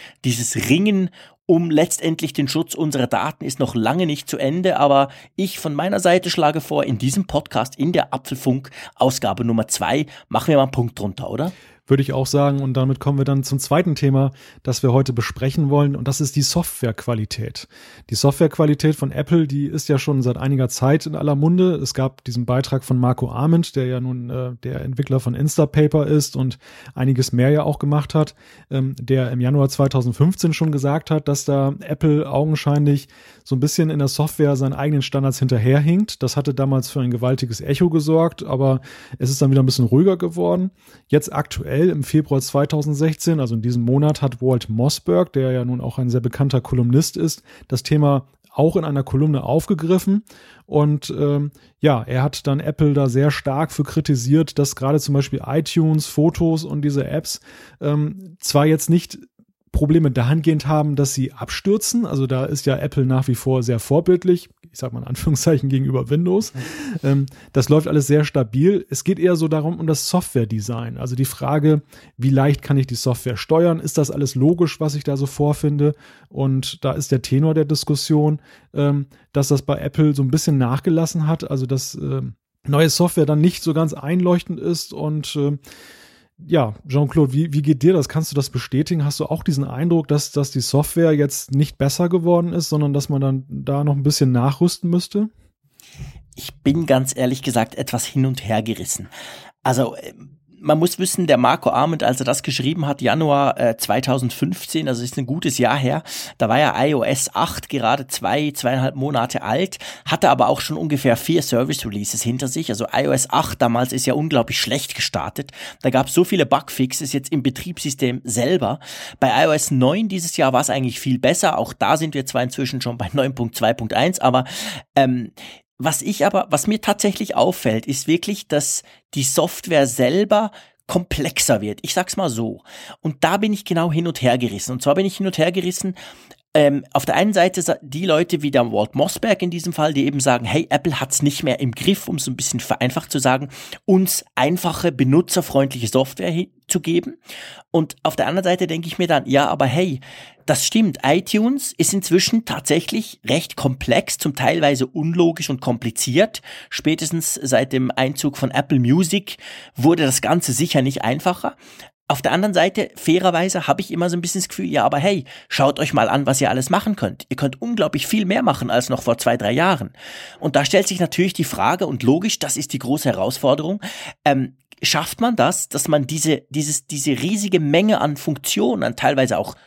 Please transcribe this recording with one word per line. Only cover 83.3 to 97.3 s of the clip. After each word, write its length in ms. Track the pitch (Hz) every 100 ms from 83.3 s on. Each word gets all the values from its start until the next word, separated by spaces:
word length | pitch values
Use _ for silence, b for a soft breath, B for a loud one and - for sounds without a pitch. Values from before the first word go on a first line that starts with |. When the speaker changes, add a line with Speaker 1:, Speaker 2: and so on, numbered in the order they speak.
| 151
Speaker 2:
nicht 200 | 175 -
so 120 | 165
ganz 200 | 156 160
einleuchtend 640 | 143 139 180 180 175 - 170
ist 360 | 165 165 -
und, 420 | 147 151 151 143 147
ähm, 240 | 143 143 B B B B B B B _
ja, 360 | 156 165 113 101 139
Jean-Claude, 460 | 139 143 165 139
wie, 220 | 135 165
wie 80 | 143
geht 200 | 147 135
dir 120 | 160
das? 160 | 180 127
Kannst 200 | 160 160
du 60 | 143
das 140 | 135
bestätigen? 560 | 127 - 131 156 170 143
Hast 160 | -
du 40 | -
auch 160 | 160
diesen 220 | - 139
Eindruck, 460 | 135 123 170 170 143
dass, 240 | 147 -
dass 180 | 143 139
die 80 | 131
Software 540 | - 139 147 165 165
jetzt 420 | 147 143 - - 135
nicht 220 | 151 -
besser 320 | 139 - 175
geworden 420 | 180 170 175 170
ist, 160 | 170 151
sondern 240 | 151 147
dass 160 | 143 139
man 140 | 139
dann 240 | 135 135 131
da 380 | 139 135 139 147
noch 100 | 139
ein 80 |
bisschen 300 | 135 - 131
nachrüsten 560 | 123 131 139 175 - 170
müsste? 400 | 175 - 202 214 _ _ _ _ B B B B B - -
Speaker 1:
Ich 180 | - -
bin 320 | 139 160 156
ganz 280 | 131 131 127
ehrlich 260 | 127